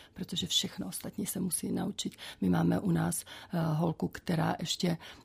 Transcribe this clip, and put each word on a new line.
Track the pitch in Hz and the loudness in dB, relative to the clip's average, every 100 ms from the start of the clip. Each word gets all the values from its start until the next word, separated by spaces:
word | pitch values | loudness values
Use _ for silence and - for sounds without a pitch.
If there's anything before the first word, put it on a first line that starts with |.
| - | -18
protože | - 175 180 185 | -10 -6 -4 2
všechno | - 196 - 185 | 2 2 -4 -8
ostatní | - - - 196 | -8 -8 -6 -4
se | 185 | -2
musí | 180 - - | -2 -2 -2
naučit. | - 180 - - - - - | -2 -2 -4 -6 -8 -12 -2
My | 190 | 2
máme | 170 165 - | 4 4 4
u | 196 | 4
nás, | 165 165 170 | 4 2 0
eh, | - - - 175 | -6 -14 -4 0
holku, | 160 156 170 156 175 | 2 2 2 2 -2
která | - - 165 165 - | -4 -2 2 2 0
ještě, | 170 - 175 165 - - | -2 0 0 0 -4 -12